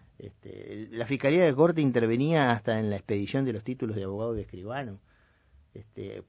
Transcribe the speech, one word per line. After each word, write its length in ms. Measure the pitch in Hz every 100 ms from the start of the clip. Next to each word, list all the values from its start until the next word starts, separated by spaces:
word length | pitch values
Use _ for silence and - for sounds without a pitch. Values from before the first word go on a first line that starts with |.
| _ -
Este, 540 | - - - - -
el, 260 | 104 110 117
la 60 | 113
Fiscalía 400 | 139 139 170 170
de 100 | 135
Corte 260 | 170 160
intervenía 680 | 139 120 113 120 147 160 127
hasta 280 | 113 - 110
en 100 | 107
la 80 | 98
expedición 480 | - 101 101 139 131
de 80 |
los 100 | 110
títulos 320 | 120 127 117 107
de 80 |
abogado 300 | 95 101 117
y 40 | 110
de 40 |
escribano. 560 | 98 92 101 135 123 202 _ _ _ _ _ _ _
Este, 520 | 110 - 110 98 104